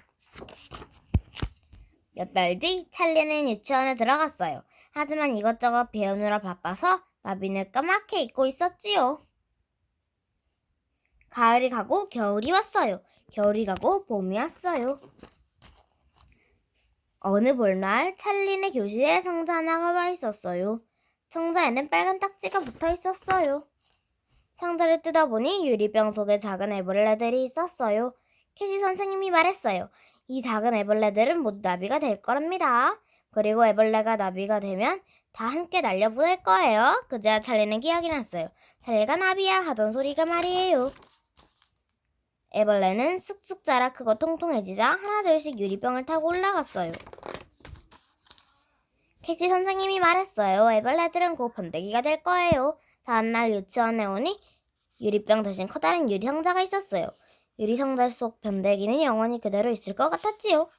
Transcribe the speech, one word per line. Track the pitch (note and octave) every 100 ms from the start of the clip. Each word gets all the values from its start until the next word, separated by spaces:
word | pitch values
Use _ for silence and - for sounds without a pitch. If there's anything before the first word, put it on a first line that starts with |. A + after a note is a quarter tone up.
| _ _ _ - - - - - - - _ - - - - - _ - - _ _
몇 | - F3+
달 | F#3+ F3 F3+
뒤 | E4 F#4 -
찰리는 | - E4+ D#4+ D#4 D4+ C#4
유치원에 | G#3 - C4 C4 A#3+
들어갔어요. | A#3 D4 D#4 - E3+ C3+ - _ _
하지만 | D4 D4 D4+ C#4+ A3
이것저것 | A3 A#3 B3 A#3+ A#3+
배우느라 | G#3+ G3 G3 G#3 G#3
바빠서 | F#3+ F3+ E3 F#3+ F4+ F#4 _ _
나비는 | G3 G3 G3 G3 F#3+
까맣게 | B3+ E4 G4+ - G4
잊고 | A#3 - C4+
있었지요. | - F4 - G#4 G4 B3+ D4+ _ _ _ _ _ _ _ _ _ _ _ _ _ _ _ _ _ _ _ _ _
가을이 | B3 A#3 A#3+ B3+
가고 | A#3+ G3+ F4 G4
겨울이 | A#3+ G#3 G#3 B3
왔어요. | F#4+ G#4+ G#4 C4 F#3 _ _ _
겨울이 | - G#3 G#3 G3+
가고 | F#3 - G4 -
봄이 | G#3 F#3 G3+
왔어요. | D#4 - F4+ D#4 A#3+ C#4 - - - _ _ _ - - _ _ _ _ - _ _ _ _ _ _ _ _ _
어느 | G3 G3+ B3 B3+
볼날 | G#3 F#3+ F#3+ A3+ F4 F#4+
찰리네 | G#4 G4+ G4 G4 G4
교실에 | B3+ G3+ G#3+ C#4+ F4
상자 | F4+ E4+ E4 E4+
하나가 | D#4+ E4 F4
와 | F4 F4
있었어요. | F4+ A3+ G#3 F3+ F3 G3 A3+ _ _ _ _ _
상자에는 | E4 E4 F4 D4+ A#3+ D4
빨간 | E4+ F4+ F#4+
딱지가 | G4 - - G4
붙어 | C4 - E4
있었어요. | F4 F#4 F#4 - F#4+ D4+ C#4+ D4+ _ _ _ _ _ _ _ _ -
상자를 | F4 E4+ E4 E4
뜯어보니 | E4 D#4+ D4+ A3 C4+ G4 D4+
유리병 | G#3+ G#3 A3 G#3+
속에 | G#3+ G3+ G#3
작은 | G#3+ F#3 G3+
애벌레들이 | G3+ F#3 G3 A3 G#3+ A#3 B3+
있었어요. | C4 D#4 F4 - A3+ G#3+ B3 - _ _ _
캐시 | - G4+ G4
선생님이 | G4 F#4 G4 G4 G4
말했어요. | E4+ F4 G4 A3 F#3 G3+ _ _ _ -
"이 | C4
작은 | A#3+ G#3+ A#3 A3
애벌레들은 | G3+ G#3+ G#3+ G3+ A#3+ E4+
모두 | A#3+ G3+
나비가 | F#3+ F3+ G3 D4
될 | C#4+ G3+
거랍니다. | - C#4 D#4+ F#4 D4+ A#3+ C#4+ G#4+ _ _ _
그리고 | G#3+ G#3+ A3 A3+
애벌레가 | G#3 A3 A3 A3 A3
나비가 | F#3+ F#3 G3 G#3+
되면 | G3 F#3+ B3+ F#4+ _ _ _
다 | - A3+
함께 | D4+ E4+ F#4
날려보낼 | B3 F#3 A3 A3+ E4 F4+
거예요." | - F#4+ D4 G#3+ B3+ A4 -
그제야 | A#3 G#3+ G#3+
찰리는 | G#3+ A3 G#3+ A3
기억이 | D4+ E4+ E4+
났어요. | D4 A3+ F3 D#3+ _ _ _
"잘 | - A3 G#3+
가, | E4
나비야." | F#4+ F#4+ F#4+ F#4+ E4+
하던 | A3+ G#3+
소리가 | A#3+ C#4 C#4+ E4
말이에요. | E4+ F4+ F4+ F#4 C#4+ C4 - - _ _ _ _ _ _ _ _ _ _ _ _ _ _
애벌레는 | - G#3+ G3+ F#3 G3+ C#4+ F#4
쑥쑥 | - G4+ - F#4 -
자라 | B3+ B3+
크고 | - A#3+ A3
통통해지자 | D#4+ E4 E4+ B3 F#3+ F#3+ A#3+
하나둘씩 | F4+ G4+ G#4 F#4 D#4 D4 A#3+
유리병을 | G3 G3 B3+ B3+ C4
타고 | D#4+ D#4+
올라갔어요. | F4+ G4 F#4 C4+ F#3+ E3+ E3+ - - - - - _ - - - - _ _ _ - _ _ _ _ _ _ _ _
캐치 | - E4 F4+
선생님이 | F#4 F#4+ F#4+ F#4+ F#4+
말했어요. | E4+ F#4 F#4+ - G3+ F#3+ A3+
"애벌레들은 | A3 A#3 D#4+ E4+ F4 F4+ E4
곧 | A#3+ -
번데기가 | F3 D#3+ G3 A#3
될 | C#4+ D#4
거예요." | F4 F4+ F4 C#4+ C#4 D#4 _ _
다음날 | - A3+ A3+ A3+ A#3
유치원에 | G3+ G3 B3 A3+ A3+ G3+
오니 | G3 D#4 G#4 _ _ _ _ _ -
유리병 | G#3+ G#3 G#3 A3
대신 | G3+ F#3 F#3+
커다란 | D4+ D#4 F4 C4
유리 | G3 A#3
상자가 | D4+ E4+ F#4
있었어요. | F#4+ G4 G4 F#3 - - _ _ _ -
유리 | G#3+ A#3+
상자 | C4+ B3+ B3
속 | A#3+ A#3+ -
번데기는 | G#3+ G3 F#3+ G3+ G3+ C#4
영원히 | D4 A3 A3+ A#3+
그대로 | G#3+ G3+ A#3+
있을 | A3+ - G3+
것 | D4+
같았지요. | G4+ G#4+ G#4 G#4+ D#4 E4